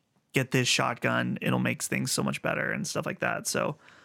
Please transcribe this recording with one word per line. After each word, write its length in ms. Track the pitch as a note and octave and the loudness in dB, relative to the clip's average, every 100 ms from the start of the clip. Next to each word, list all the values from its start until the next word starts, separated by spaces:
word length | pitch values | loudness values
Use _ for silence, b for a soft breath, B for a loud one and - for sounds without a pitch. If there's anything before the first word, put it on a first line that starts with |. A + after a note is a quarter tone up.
| _ _ _ | _ _ _
"Get 180 | C3+ C3 | 0 2
this 160 | C3 A#2+ | 2 4
shotgun, 680 | - C3 A#2+ B2 A#2+ B2 B2 | 4 2 0 0 2 0 -2
it'll 180 | B2 B2 | 0 2
make 240 | B2 A#2+ | 0 -2
things 300 | - C3 C3+ | -2 -2 0
so 100 | - | 0
much 200 | C#3 C#3+ | 0 -2
better," 280 | - - - | -2 -2 -2
and 160 | - - | -2 -4
stuff 200 | - E3 | -4 -4
like 120 | F#3 | -2
that. 300 | - - - | -2 -2 -2
So, 280 | - - D3+ b b | 0 -2 -4 b b